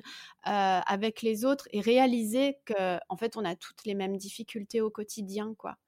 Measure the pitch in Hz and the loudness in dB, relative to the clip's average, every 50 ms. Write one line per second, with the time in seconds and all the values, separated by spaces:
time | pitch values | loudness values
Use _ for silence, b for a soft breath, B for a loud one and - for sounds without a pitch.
0 | 214 B B B B B B B - - 208 202 196 190 190 180 - - 202 196 | -4 B B B B B B B -4 0 2 4 4 4 4 4 2 0 0 0
1 | 214 220 220 - 226 226 220 214 233 262 285 277 - - - 208 202 226 240 254 | 0 -2 -2 0 0 0 0 2 2 2 2 0 -2 -4 -4 0 4 6 6 6
2 | 262 254 240 233 220 208 220 262 277 277 277 - - - 220 196 190 185 180 170 | 6 6 4 2 0 2 2 2 2 2 0 -2 -4 -2 0 0 2 0 0 -2
3 | - - 190 175 226 233 - 226 208 170 175 - - - - - - 220 202 196 | -4 -8 -6 -4 -4 -4 -2 -2 -4 -4 -4 -6 -10 -18 -16 -10 -6 -4 -4 -2
4 | 190 190 196 190 196 196 - - 220 - - 226 202 - - 226 220 214 214 - | -2 -2 -4 -4 -6 -10 -12 -12 -12 -10 -10 -10 -6 -4 -2 0 0 -2 -2 -6
5 | 208 - - 226 202 190 196 208 214 220 220 - - 190 - - _ | -10 -10 -8 -10 -8 -6 -6 -6 -6 -6 -8 -10 -10 -12 -12 -12 _